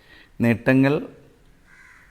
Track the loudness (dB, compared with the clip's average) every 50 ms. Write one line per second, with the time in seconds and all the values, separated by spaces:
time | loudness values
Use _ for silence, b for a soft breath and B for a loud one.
0 | b b b b b b b -2 -2 -2 -2 0 0 0 2 2 2 2 0 -2
1 | -6 -10 -18 -20 -20 _ _ _ _ _ _ _ _ _ -20 -20 -20 -20 -20 -20
2 | _ _